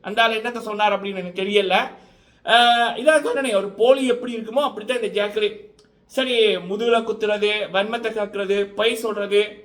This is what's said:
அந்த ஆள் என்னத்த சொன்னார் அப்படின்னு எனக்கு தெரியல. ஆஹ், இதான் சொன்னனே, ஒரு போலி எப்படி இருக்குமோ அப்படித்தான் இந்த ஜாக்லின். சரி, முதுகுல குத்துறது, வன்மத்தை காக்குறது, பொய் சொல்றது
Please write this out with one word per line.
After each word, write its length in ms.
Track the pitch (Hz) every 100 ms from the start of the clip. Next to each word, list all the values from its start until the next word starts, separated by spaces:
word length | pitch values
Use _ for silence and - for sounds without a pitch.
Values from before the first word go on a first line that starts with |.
அந்த 200 | - 214
ஆள் 140 | 226 220
என்னத்த 220 | 233 233
சொன்னார் 340 | 214 208 214
அப்படின்னு 240 | 196 202 190
எனக்கு 260 | 180 180
தெரியல. 320 | 190 202 190 190 262 - - _ _ _ -
ஆஹ், 460 | 226 240 240 233 -
இதான் 280 | 269 311
சொன்னனே, 300 | 294 277 262
ஒரு 140 | 202 196
போலி 380 | 196 233 269 262
எப்படி 300 | 240 247 233
இருக்குமோ 240 | 220 247
அப்படித்தான் 420 | 285 214 208 247
இந்த 100 | 214 196
ஜாக்லின். 380 | 208 214 208 - - _ _ _ _
சரி, 500 | - 262 240 208 185
முதுகுல 460 | 175 208 233 233
குத்துறது, 500 | 226 208 214 208 208 214 185
வன்மத்தை 400 | 185 208 233 233
காக்குறது, 520 | 220 202 196 196 202
பொய் 300 | 202 202 220
சொல்றது 460 | 226 226 208 202 202 208 -